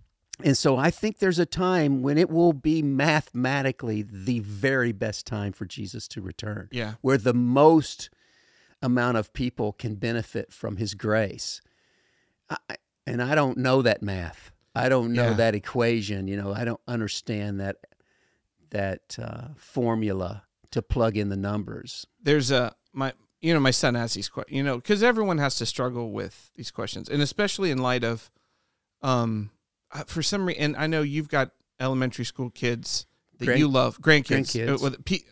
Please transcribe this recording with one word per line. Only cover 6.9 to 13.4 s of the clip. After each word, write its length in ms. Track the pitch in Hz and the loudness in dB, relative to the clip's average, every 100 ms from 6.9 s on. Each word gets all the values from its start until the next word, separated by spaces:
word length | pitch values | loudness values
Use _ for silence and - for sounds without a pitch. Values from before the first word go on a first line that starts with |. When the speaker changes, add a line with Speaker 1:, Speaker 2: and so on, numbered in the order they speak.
| 107 | -4
Speaker 1:
Where 160 | 127 131 | 2 4
the 160 | 113 | 4
most 760 | 120 123 131 151 165 143 - - _ _ _ _ _ _ _ | 2 4 6 8 8 4 -8 -16 _ _ _ _ _ _ _
amount 360 | 131 123 120 120 | 0 2 2 0
of 160 | 104 | -2
people 400 | - 123 - 110 | -4 -6 -2 -4
can 220 | - 117 104 | -4 -8 -4
benefit 580 | 117 117 - 110 - | -2 -4 -4 -8 -8
from 240 | - 110 95 | -10 -8 -4
his 160 | 107 | -6
grace. 680 | 98 107 110 104 - - - _ _ _ _ _ _ _ _ _ | -4 0 2 0 -4 -10 -12 _ _ _ _ _ _ _ _ _
I, 280 | - - - _ _ - | -12 -10 -16 _ _ -6
and 160 | 120 | -4
I 120 | 123 | 2
don't 220 | 151 | 2